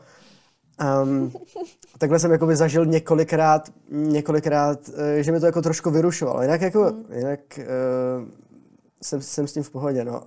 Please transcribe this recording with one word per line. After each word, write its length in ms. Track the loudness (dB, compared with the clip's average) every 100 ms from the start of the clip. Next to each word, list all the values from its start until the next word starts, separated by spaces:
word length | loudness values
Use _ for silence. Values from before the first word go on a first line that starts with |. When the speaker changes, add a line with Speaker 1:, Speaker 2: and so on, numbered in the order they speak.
| -16 _ -20 _ _ _ _ -4
Speaker 1:
Ehm, 520 | 0 2 2 0 -2 -8 -16 -14 -14
Speaker 2:
<laughs> 320 | _ _ -4
Speaker 1:
takhle 220 | 0 2
jsem 120 | 4
jakoby 240 | 4 4 4
zažil 300 | 2 2 2
několikrát, 840 | 2 2 2 2 2 4 4 0 -18 -10
několikrát, 1000 | -4 0 0 0 0 0 2 0 -2 -8 -6 -2 0
eh, 60 |
že 80 | 0
mi 80 | 2
to 60 | 2
jako 160 | 2
trošku 300 | 0 -2 0
vyrušovalo. 500 | 2 2 0 -4 -2
Jinak 200 | 0 0
jako, 180 | 0 2
Speaker 2:
Mhm. 220 | 0 0 -8 -6
Speaker 1:
jinak, 420 | -6 -6 -10 -14
eh, 60 | -8 -4 -2 -2 -2 -6 -10 -18 _ -20 _ _ _ _
jsem, 200 | -10 -8
jsem 260 | -6 -6 -6
s 60 |
tím 100 | -6
v 60 | -8
pohodě, 360 | -6 -4 -2 -4
no. 180 | -8